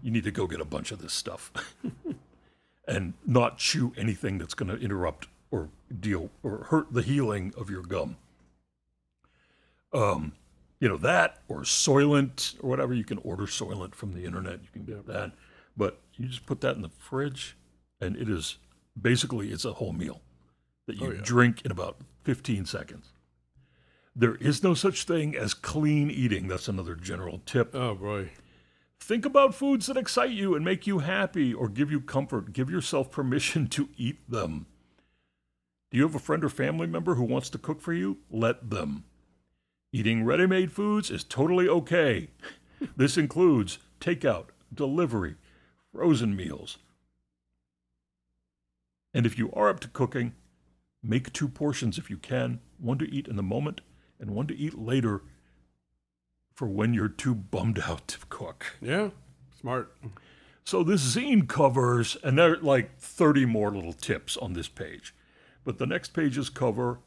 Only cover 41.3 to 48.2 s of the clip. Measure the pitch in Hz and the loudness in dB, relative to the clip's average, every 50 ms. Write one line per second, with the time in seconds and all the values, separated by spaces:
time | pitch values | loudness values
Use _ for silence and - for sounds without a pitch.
41.3 | - - 135 165 180 180 185 180 165 175 147 - 170 175 160 143 113 90 - - | 0 2 2 4 4 4 4 4 4 2 2 2 2 4 4 4 4 2 -2 -6
42.3 | - _ - - - - _ _ _ - 285 - - - 131 139 - 180 156 139 | -14 _ -18 -18 -18 -18 _ _ _ -10 -10 -10 0 2 2 2 4 2 2 2
43.3 | - 160 185 180 151 123 104 87 - - _ _ _ _ - 175 175 - - 143 | 2 4 6 6 8 6 4 0 -4 -12 _ _ _ _ -2 -2 -2 2 2 0
44.3 | 107 87 80 - - _ _ _ - - 147 135 139 160 175 147 120 107 92 78 | 0 0 -2 -10 -20 _ _ _ -6 -2 -2 0 2 2 0 2 2 0 -2 -2
45.3 | 73 - _ _ _ _ _ _ _ _ _ _ _ - 147 175 156 117 120 110 | -6 -10 _ _ _ _ _ _ _ _ _ _ _ 0 4 4 4 6 4 0
46.3 | 101 98 92 82 73 - 82 - - - _ _ _ _ _ _ _ _ _ _ | 0 -2 -4 -6 -8 -8 -10 -14 -16 -18 _ _ _ _ _ _ _ _ _ _
47.3 | _ _ _ _ _ _ _ _ _ _ _ _ _ _ _ _ _ _ | _ _ _ _ _ _ _ _ _ _ _ _ _ _ _ _ _ _